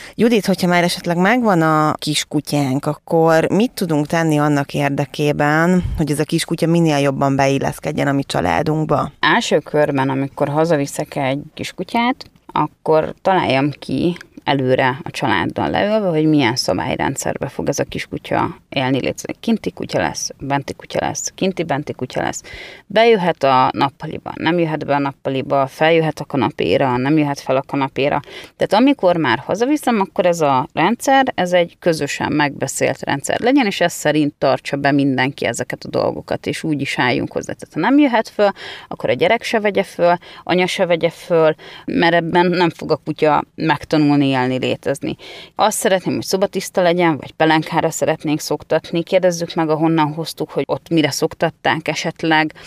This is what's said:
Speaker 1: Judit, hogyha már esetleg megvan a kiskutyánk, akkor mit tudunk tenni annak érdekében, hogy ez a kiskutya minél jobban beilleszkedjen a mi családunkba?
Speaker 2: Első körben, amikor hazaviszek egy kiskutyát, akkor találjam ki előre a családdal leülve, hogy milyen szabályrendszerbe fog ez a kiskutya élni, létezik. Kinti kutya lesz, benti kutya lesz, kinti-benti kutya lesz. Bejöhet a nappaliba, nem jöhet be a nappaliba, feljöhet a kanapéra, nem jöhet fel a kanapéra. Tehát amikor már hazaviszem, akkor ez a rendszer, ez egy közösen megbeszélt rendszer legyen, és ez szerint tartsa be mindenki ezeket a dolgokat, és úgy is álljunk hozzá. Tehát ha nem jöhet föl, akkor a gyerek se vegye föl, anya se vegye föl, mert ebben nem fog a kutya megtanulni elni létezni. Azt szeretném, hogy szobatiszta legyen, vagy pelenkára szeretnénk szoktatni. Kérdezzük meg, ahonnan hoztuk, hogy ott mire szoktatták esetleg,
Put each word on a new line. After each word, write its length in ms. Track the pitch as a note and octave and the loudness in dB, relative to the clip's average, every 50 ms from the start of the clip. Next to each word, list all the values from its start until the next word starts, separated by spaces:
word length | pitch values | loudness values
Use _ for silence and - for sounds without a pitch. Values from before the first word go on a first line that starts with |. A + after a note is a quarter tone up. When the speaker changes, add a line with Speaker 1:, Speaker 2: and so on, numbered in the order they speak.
| - - - | -20 -16 -2
Speaker 1:
Judit, 300 | - G3+ A#3+ A#3 A3 F3+ | 0 2 2 2 2 2
hogyha 220 | - F#3+ - - F3 | 0 0 0 2 2
már 160 | F3 F3 E3+ | 2 2 2
esetleg 340 | F3+ - - - F3 E3+ E3+ | 0 -2 -4 -4 -2 0 2
megvan 440 | F3+ G3 A#3 C4 A#3+ A3 G3 E3 | 2 2 2 2 2 2 4 4
a 320 | D#3+ D#3+ D#3 D#3 D#3 D3+ - | 4 4 4 4 2 2 0
kiskutyánk, 920 | - - D3+ D3 - - - - D3+ - - - D3 C#3+ C3 C3 C#3 - | -2 -4 -4 -4 -4 -4 -2 -4 -4 -2 -2 -2 0 0 0 -2 -2 -2
akkor 640 | D3+ D3 - _ - - E3 D#3+ E3 D#3+ D#3+ D#3+ - | -4 -6 -6 _ -2 0 2 4 4 4 4 2 2
mit 220 | - F3+ A3+ B3 | 2 0 0 0
tudunk 360 | - - G3 E3+ D#3+ D3 D3+ D3 | -2 -4 -4 -2 0 -2 0 0
tenni 300 | - E3 E3 D#3+ D3+ D3 | 0 0 2 2 2 2
annak 360 | D3 D3+ D3 C#3+ C#3+ - - | 2 2 2 0 0 -2 -4
érdekében, 1080 | D3 C#3+ C#3+ C#3+ C3+ C#3+ - - - D3+ D3 D3 D3+ D3 D3 D3+ D#3 E3 F3 F#3 F#3 F3 - - - | -2 -2 -2 0 -2 -4 -4 -4 -2 0 0 0 2 2 2 2 4 4 4 2 2 0 0 -2 -2
hogy 140 | D#3+ D3 | -2 -2
ez 80 | D3+ C#3+ | 0 -2
a 40 | D#3 | -2
kiskutya 440 | - - E3 - - E3+ E3 - D#3+ | -2 -2 -2 -2 -2 -2 0 0 2
minél 300 | E3 E3+ E3+ D#3+ D3+ C#3+ | 4 4 4 4 2 2
jobban 380 | C#3 C#3+ C3+ C#3 C#3 C#3 C3+ | 2 0 0 0 0 0 2
beilleszkedjen 720 | C#3 C#3 C#3 C#3 C3+ - C#3+ D3+ - - D#3 D3+ - C#3+ C#3+ | 2 2 2 2 0 0 -2 -4 -6 -6 -6 -4 -2 -2 0
a 40 | |
mi 120 | C#3 C#3 C#3 | 0 -2 -2
családunkba? 880 | - - C3+ D#3 F3 - - E3 D#3+ D3+ D#3 D#3 D#3 D#3 C3 C#3 D#3 - _ | -2 -2 -2 0 0 0 0 0 0 0 0 0 0 0 -2 -2 -4 -6 _
Speaker 2:
Első 400 | - D3 E3 A3+ A#3 - G3+ E3 | 0 0 2 2 2 2 0 0
körben, 500 | - - - D3+ D3+ D3 C#3+ C3+ C3 C#3 | 0 0 0 0 2 2 2 0 0 0
amikor 380 | C3+ C3+ C3+ C#3 - - D3 C#3 | -2 -2 -4 -4 -4 -4 -4 -2
hazaviszek 680 | C#3+ D3+ D#3+ E3 E3+ D3 C#3 C#3+ - - D#3 - - | 0 0 0 2 2 0 0 -4 -4 -8 -8 -6 -6
egy 260 | D3 C#3+ C3 C3+ C#3+ D3+ D3+ - | -4 -4 -2 -4 -4 -6 -10 -12
kiskutyát, 760 | - C#3 - - - - - - A#3 A#3 A#3+ C4 - - - _ _ _ | -12 -10 -10 -8 -10 -10 -4 -2 -2 0 0 -2 -4 -8 -16 _ _ _
akkor 680 | - - - D3+ D3+ - _ _ - D#3 D#3 - B1 - - | -6 -2 -2 -2 -2 -4 _ _ 2 2 2 2 0 -6 -4
találjam 500 | - F#3+ F#3+ F3 D3 G#2 C3 C3+ C3+ D3 C3+ - | 0 0 2 2 2 2 2 0 0 0 -4 -6
ki 380 | - - C3 C3+ D3 E3+ F3+ - - - _ - - | -8 -6 -4 -2 -2 -2 -2 -4 -10 -18 _ -8 -4
előre 560 | - C#3+ C#3 C3 B2+ C3 B2 C3+ C3 B2+ - - | -2 0 0 2 2 2 2 2 0 0 -2 -8
a 80 | - | -12
családdal 580 | - - - C3 G#2 F2 E2+ - - - G#2 D2 | -8 -4 -2 0 0 0 -2 -2 -2 -2 -2 -2
leülve, 380 | D#2 - - G#3 G#3+ A3 G#3 F#3 | 0 0 0 0 0 0 0 0
hogy 180 | E3 D#3 D#3 | 0 2 2
milyen 300 | D#3 D#3 D3 C#3 A2 A#2+ | 4 4 4 2 2 0
szabályrendszerbe 920 | C3 - - - - - - - - D#2 D#3 C#3 - - - - - D3+ C#3 | -2 -2 -2 -2 -2 -2 -4 -4 -4 -4 -4 -4 -6 -6 -6 -6 -6 -8 -8
fog 200 | - - E3 D3 | -8 -6 -4 -4
ez 100 | C#3+ C#3 | -2 -4
a 40 | C#3 | -4
kiskutya 720 | - - - - - - - - - C#3+ - - - - - _ _ | -6 -6 -10 -10 -10 -12 -12 -8 -4 -2 -2 -2 -2 -6 -10 _ _
élni, 300 | - D3+ C3 B2+ C3+ C3+ | -6 -4 -2 -2 -2 -2
létezik. 400 | - - - - - - - - | -2 -4 -6 -8 -10 -12 -14 -8
Kinti 320 | - - A#3 G#3 - F#3 | -2 -2 -2 -2 -2 -6
kutya 280 | - - - - - C#3 | -8 -8 -8 -4 -2 -2
lesz, 300 | F#2 D2+ - - - - - - | -2 -2 -4 -6 -10 -10 -10 -12
benti 340 | - C3+ C#3 C#3+ C#3 - - | -6 -4 -4 -4 -4 -6 -12
kutya 260 | - - - - - | -14 -14 -8 -6 -4
lesz, 320 | - - - - - - - | -4 -4 -6 -6 -8 -10 -6
kinti-benti 580 | - - F#3+ F#3 - E3+ E3 C#3+ C3+ D3 - A#2+ | -4 -4 -2 -2 -4 -4 -4 -4 -4 -4 -6 -8
kutya 280 | - B2+ - - - | -8 -10 -8 -6 -4
lesz. 220 | - - - - - - - - - - - - - | -4 -4 -6 -8 -12 -14 -16 -16 -16 -18 -20 -20 -16
Bejöhet 580 | _ - G#3 A3+ A#3 A3+ G3+ F3 F3+ E3 - - | _ 2 4 6 6 6 4 4 0 0 2 2
a 260 | C3+ C3 C3 B2+ - - | 4 4 4 4 2 2
nappaliba, 580 | - C#3 C#3 - - - D#3 - - - - - | 0 -2 -2 -2 -6 -10 -10 -10 -10 -10 -12 -10
nem 240 | - - D#3+ E3+ F3 | -4 -2 -2 0 0
jöhet 260 | E3+ D#3 D#3 D3+ D3 | 0 -2 -2 -4 -2
be 100 | C3 C#3 | -2 -2
a 40 | C#3+ | -2
nappaliba, 680 | C#3 C#3 C3 - _ - C3+ C3+ B2 C#3 C#3 C#3 C3+ C3+ | -2 -4 -6 -6 _ -4 -4 -4 -2 0 0 0 0 0
feljöhet 520 | - - D#3+ D#3+ E3+ D#3+ D#3 D3+ D3 - | 0 0 2 4 4 4 2 2 -2 -4
a 60 | - | -8
kanapéra, 720 | - - C#3 - - - - - B2 - - C#3 C3 B2 B2 | -4 -2 0 0 0 0 -2 -2 -2 0 0 0 2 2 2
nem 200 | B2+ C#3 D#3 D#3+ | 2 2 2 2
jöhet 220 | D3 C#3+ C#3+ - | 2 0 -2 -4
fel 160 | - - C3 | -4 -2 -2
a 80 | C3 C3+ - | -2 -2 -2
kanapéra. 520 | - C#3 C3+ C3 - - C3 D3 D3+ D3 - - - - - - _ | -2 -2 -2 -2 -2 -2 -2 0 0 -2 -4 -6 -14 -18 -20 -20 _
Tehát 280 | - - E3 - G#3 B3+ | -4 -2 2 2 4 4
amikor 340 | C#4 C#4+ - - F3+ F3 E3+ | 4 4 4 2 2 2 2
már 220 | D#3 C3 A2+ - | 2 2 0 0
hazaviszem, 600 | - - F#3 F#3+ A#3 C4 D4+ C#4+ - C4+ A#3+ G#3 | 0 -4 -2 -2 0 0 0 0 0 0 0 0
akkor 260 | G3 - _ - F#3+ | 0 -2 _ 0 0
ez 160 | F3+ E3+ E3+ | 2 2 2
a 260 | D#3+ C#3+ C3+ B2+ C#3 - _ | 2 2 2 2 0 -2 _
rendszer, 580 | C#3+ D#3 F#3 A#3 - - - C4+ C4+ C4+ - - | 0 0 0 0 0 2 2 4 4 4 2 0
ez 180 | - F#3 F3+ F3 | -2 -2 2 2
egy 220 | F3+ E3+ E3+ - _ | 2 2 0 -2 _
közösen 520 | - F3+ E3 D3+ C#3+ C#3+ - - - - | 0 0 0 0 -2 -4 -4 -4 -4 -2
megbeszélt 720 | - D3+ D3 C#3+ C#3 - - C3 - - C3+ - - - | 0 0 0 0 -2 -4 -6 -6 -2 -2 -2 -2 -2 -2
rendszer 380 | - - C#3 C#3 - - - - | -4 -4 -4 -4 -2 -4 -4 0
legyen, 260 | - A#3 C4+ C#4+ B3+ | 0 2 2 4 2
és 160 | G3+ G3 - | 2 0 0
ez 120 | F3+ E3+ - | -2 -2 -2
szerint 400 | - - D3+ D3+ D3+ D#3 C#3+ - _ | -2 -2 0 2 2 0 0 -2 _
tartsa 400 | - C#3 C3 B2+ - - - C#3+ | 0 0 0 0 -2 -6 -6 -2
be 140 | C#3 C#3+ | 0 2
mindenki 540 | C#3 C#3+ C#3 C#3+ C3 B2+ B2+ C3+ C#3 - - | 2 2 2 2 2 0 0 -2 -2 -4 -4
ezeket 380 | - A#2+ - B2 - - - - | -4 -4 -4 -6 -8 -8 -10 -10
a 60 | - | -4
dolgokat, 560 | - B2 - A#2+ A#2+ - - - - - - | -2 0 0 0 -2 -4 -6 -8 -8 -6 -4
és 180 | - C#3+ - - | -6 -6 -4 -4
úgy 180 | D#3+ D3+ C#3 | -4 -4 -2
is 180 | C3+ - - - | -4 -4 -2 -2
álljunk 320 | C#3 B2 B2+ C#3 - - | 0 0 0 0 -2 -4
hozzá. 220 | - - - - - | -6 -8 -8 -8 -10
Tehát 200 | - - - - | -12 -14 -10 -6
ha 60 | D3+ | -2
nem 200 | E3 A3 C4+ C#4+ | 0 2 4 4
jöhet 300 | D4+ C#4 A#3 A3 A3+ - | 4 4 2 0 0 -2
föl, 200 | - - G#3 G3+ G3 - - - - - - - | 0 0 2 2 0 -2 -8 -16 -16 -16 -14 -14
akkor 220 | - - - - | -10 -6 -2 -2
a 40 | B2 | 0
gyerek 300 | B2+ D#3 F3+ A3 A#3 - | 2 2 2 2 0 0
se 160 | - - A3+ | -2 -2 0
vegye 240 | G#3 G#3+ F#3+ G3 G3 | 0 0 0 0 -2
föl, 320 | - - - E3+ F3 F3 F3+ - - - - - | -2 -2 2 2 4 4 2 -2 -8 -20 -12 -6
anya 240 | - E3 F3+ F3+ F3 | -2 0 0 0 0
se 180 | - - G3 | 0 0 2
vegye 240 | E3+ F3 E3 D#3+ E3 | 2 2 2 0 -2
föl, 460 | - - - - F3 E3 D#3+ D#3 D#3 - - - - - - | -2 -6 -4 0 2 4 4 4 2 0 -6 -16 -20 -14 -10
mert 280 | - - - E3+ E3+ E3+ | -4 -2 0 2 2 2
ebben 320 | E3+ E3 E3 D#3+ F3 F3+ | 2 2 2 2 2 2
nem 240 | F3+ F3 E3+ F3+ E3 | 4 2 2 2 0
fog 220 | - - - D3+ | 0 -4 -4 -2
a 40 | D#3+ | -2
kutya 480 | - - - D#3 - D#3 D3+ D3 D3 - - _ | -2 -2 -6 -4 0 2 2 2 2 0 -4 _
megtanulni 800 | - - D#3+ D3 C#3 - - - D#3 D3+ D3 C#3+ C#3+ C#3+ C3+ C3+ C3 | -4 -2 0 0 -2 -2 0 2 2 4 4 4 4 4 2 2 2
elni 200 | B2+ B2+ B2+ C3 | 0 0 0 -2
létezni. 580 | B2+ B2 A#2+ - - - C#3 - - - - - - - - - - - _ | -2 -2 -4 -2 -2 -4 -4 -2 -4 -6 -8 -8 -10 -16 -20 -20 -20 -16 _
Azt 220 | - - G#3+ G#3 - | 0 0 0 0 0
szeretném, 380 | - A3+ F#3 F#3 - F3+ B2+ | 0 2 2 2 0 -2 -2
hogy 80 | - - | -2 -2
szobatiszta 580 | - - F#3 G3 G3 - G3 - - - G3+ | -2 -2 0 0 -2 -2 -6 -8 -4 -2 2
legyen, 360 | F#3 F3 E3+ F3+ F3 E3 D#3 C3 | 2 2 2 4 2 2 0 0
vagy 140 | - - | -4 -12
pelenkára 580 | - - D#3 D#3 D#3 D#3+ D#3 - - D#3+ D3+ E3 | -2 0 2 4 4 2 2 0 -2 0 0 0
szeretnénk 500 | D#3 - C#3+ - D#3 - - D#3 D3 D3+ | -2 0 -2 -2 -2 -2 -2 -4 -4 -4
szoktatni. 640 | - - D3+ D3 - - D#3 D#3 - - - E3+ E3+ | -2 -4 -6 -6 -2 -2 -2 -2 -2 -2 -4 -4 -2
Kérdezzük 500 | - - F#3 F3+ F3+ F3 E3+ E3+ E3+ - | 0 0 2 2 2 0 0 -4 -6 -4
meg, 160 | F3 E3 D#3 | -2 0 0
ahonnan 440 | D#3 D3+ D#3+ D#3+ E3 D#3+ D3+ D3 D3+ | 0 2 2 2 2 2 2 0 -2
hoztuk, 380 | E3 D#3+ - - - D#3+ - | -6 -8 -10 -8 -8 -10 -6
hogy 120 | - - C#3+ - | -4 -4 -4 -2
ott 220 | - C#3 - - | -4 -6 -4 0
mire 220 | E3 E3 D3+ C#3+ | 0 2 2 2
szoktatták 760 | - - - D#3+ - - - E3 - _ - C#3 B2 D#3+ D#3 - | 0 -2 -4 -4 -2 -2 -2 -2 -2 _ -2 -2 -2 0 -2 -4
esetleg, 680 | D#3 - - E3+ D#3+ - - E3 D#3 D#3 D#3 D#3 - - - | -6 -4 -4 -6 -6 -4 -2 2 2 4 2 2 -2 -8 -18